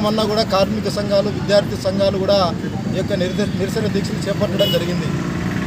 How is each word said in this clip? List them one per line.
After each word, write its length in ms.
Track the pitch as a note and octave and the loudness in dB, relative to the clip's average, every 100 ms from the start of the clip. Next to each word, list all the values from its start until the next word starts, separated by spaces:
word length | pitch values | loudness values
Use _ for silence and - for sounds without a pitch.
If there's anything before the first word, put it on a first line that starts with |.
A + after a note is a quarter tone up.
మొన్న 160 | G#3+ G#3+ G#3 | 4 2 0
కూడా 120 | G#3+ A3 | 0 2
కార్మిక 340 | F#3+ G3 G#3+ G3 G3+ | 2 2 0 -2 -2
సంఘాలు, 320 | G3+ G3+ G3+ F#3+ | 0 2 2 -2
విద్యార్థి 400 | - G3+ - G#3 | 2 2 2 -2
సంఘాలు 320 | F#3+ F#3+ G3 G3 | -2 0 2 2
కూడా 160 | F#3+ G3+ F3 F3+ E3 - - | 2 4 2 0 -4 -4 -4
ఈ 40 | F3+ | -2
యొక్క 140 | F#3+ G3 | -2 0
నిరస-, 320 | F3+ G3+ G3+ F3+ | 0 0 -2 -2
నిరసన 260 | G3+ A3+ G#3+ | -2 -2 0
దీక్షలు 260 | F#3+ - - | 0 -2 -2
చేపట్టడం 440 | - G3+ G3+ G3 G3+ | -2 -2 0 2 2
జరిగింది. 340 | B3+ F3 F3 - - - - - - | 2 0 -2 -2 -2 -2 -2 -2 -2